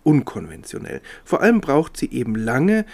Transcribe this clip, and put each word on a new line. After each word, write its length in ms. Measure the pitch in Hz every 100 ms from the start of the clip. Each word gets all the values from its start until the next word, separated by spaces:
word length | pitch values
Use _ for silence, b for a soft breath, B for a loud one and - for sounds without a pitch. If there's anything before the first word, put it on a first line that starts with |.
unkonventionell. 1000 | 156 147 - 107 80 82 - - - - B B
Vor 160 | B -
allem 220 | 214 233
braucht 340 | - 143 165 -
sie 140 | -
eben 220 | 127 117
lange, 500 | 110 113 123 180 214 214